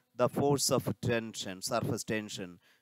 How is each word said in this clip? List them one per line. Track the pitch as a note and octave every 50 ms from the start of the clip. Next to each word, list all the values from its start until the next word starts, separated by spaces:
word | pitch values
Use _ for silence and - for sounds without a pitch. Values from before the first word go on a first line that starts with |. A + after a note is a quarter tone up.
| _ _ _
the | - B2 A#2+
force | - - C#3 C#3+ C#3+ C3+ - -
of | C3+ A#2+ G#2+ - G2+ -
tension, | - A#2+ A#2+ A#2 A2+ A2+ G#2+ - - G#2 F#2+ F#2
surface | F#2+ - B2+ A2+ A2 - B2 G#2+ -
tension. | - A#2 G#2+ G#2+ G#2 - - G2+ F2 F2 F2+ _ _ _ _